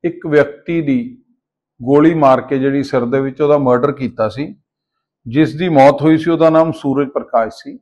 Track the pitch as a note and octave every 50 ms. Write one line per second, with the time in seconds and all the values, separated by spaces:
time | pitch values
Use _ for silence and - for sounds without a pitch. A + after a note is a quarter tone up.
0 | - E3+ E3 - - E3 D3 D3+ C#3 C#3+ - - _ - E3+ E3 D#3 C#3+ C3+ B2
1 | A#2 B2+ A#2+ _ _ _ _ _ _ _ _ _ _ _ _ _ A#2+ B2 C#3 D3
2 | D3 D#3+ E3+ D#3+ D3 C3+ C3 B2+ - - C#3+ C3+ C3+ C#3 C#3 C#3+ C3+ C#3 - C3
3 | A#2+ A#2+ C3 C3+ C3+ C3+ C3 - D3+ D3 D3 D3 C#3 B2+ B2 B2 B2+ C#3+ C#3 C3+
4 | C3+ A#2 - - A2 G#2+ G#2 B2+ D3 F#3 G#3 _ _ _ _ _ _ _ _ _
5 | _ _ _ _ _ A#2 A2+ C#3+ D#3 C#3+ - D3+ F#3 F3+ D#3+ C#3+ C3+ C#3+ C#3 -
6 | C#3 D#3+ D#3+ D#3+ D#3+ E3+ E3 D#3+ E3 D#3+ D#3+ D#3+ E3 E3 D3 - - C#3 C3+ C#3+
7 | C#3+ C3 - C#3 A#2 - - A#2 A2+ A2 - - - C#3+ C#3+ C3